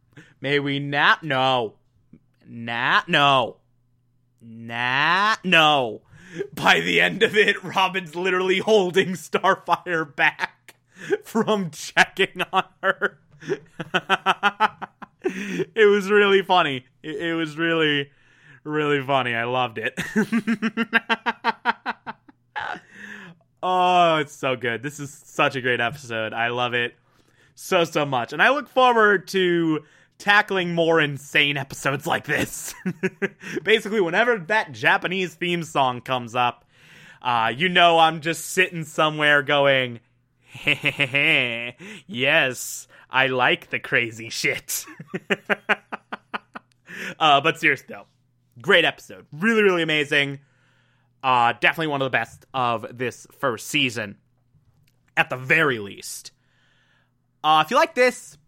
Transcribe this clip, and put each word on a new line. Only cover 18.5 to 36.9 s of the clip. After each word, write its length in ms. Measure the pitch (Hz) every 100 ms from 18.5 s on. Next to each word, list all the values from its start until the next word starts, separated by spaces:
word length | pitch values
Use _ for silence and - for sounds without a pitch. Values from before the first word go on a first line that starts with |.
| -
really 380 | 151 151 147 143
funny. 340 | 131 135 123 117
I 80 |
loved 340 | 120 127 123 110
it. 220 | 113 - - 214
<laughs> 1700 | 202 226 220 226 220 - 233 226 - 226 247 226 254 - 247 - - - - - _ _ _ - - - - 202 208 208 190 170 _ _
Oh, 540 | 185 185 180 180 170 160
it's 160 | 147
so 220 | - 139 127
good. 260 | 120 117
This 180 | 135 143
is 140 | 139
such 420 | - - - 147 135
a 60 |
great 180 | 123 120
episode. 540 | 117 - 117 113 110
I 140 | 113 117
love 260 | 120 123
it 220 | 120 120 - _ _ _ _ _
so, 300 | - - 185
so 220 | 165 170 143
much. 280 | 131 117
And 80 | 151
I 80 | 208
look 180 | 285 254
forward 600 | - 254 233 214 196 -
to 540 | 190 180 170 165 156 - _ _ _
tackling 560 | - 202 208 190 175
more 260 | 170 165 165
insane 580 | 147 139 - 156 143 143
episodes 500 | 131 - 143 135 151
like 180 | 139 -
this. 480 | 143 - - - - 185 170 185 -
<laughs> 440 | 196 - 185 185
Basically, 380 | 165 220 208 220
whenever 360 | 170 180 240 226
that 340 | 160 214 180
Japanese 640 | 113 147 190 175 190 180 -
theme 280 | 175 175
song 380 | 160 151 131 123
comes 340 | 120 127 117 120
up, 300 | 123 - _ _ -